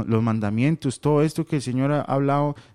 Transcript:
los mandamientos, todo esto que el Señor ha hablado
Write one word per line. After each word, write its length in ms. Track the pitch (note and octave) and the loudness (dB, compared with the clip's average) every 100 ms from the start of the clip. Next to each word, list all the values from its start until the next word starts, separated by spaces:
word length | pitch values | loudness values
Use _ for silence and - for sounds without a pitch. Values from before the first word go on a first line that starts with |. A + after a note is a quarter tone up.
| A2 | 2
los 160 | A2+ | 2
mandamientos, 760 | A#2 A2 G#2+ G#2+ C3+ D#3+ C#3 - | 2 0 0 0 0 0 -2 -2
todo 220 | D3 D3+ | 0 2
esto 220 | D#3 D#3+ | 2 0
que 120 | D#3 D3+ | -4 -4
el 60 | |
Señor 300 | B2 B2 C#3 | -2 -2 0
ha 80 | D3 | 0
hablado 560 | - C#3 C#3 C#3+ D3 C#3+ - | 0 0 2 2 0 -4 -14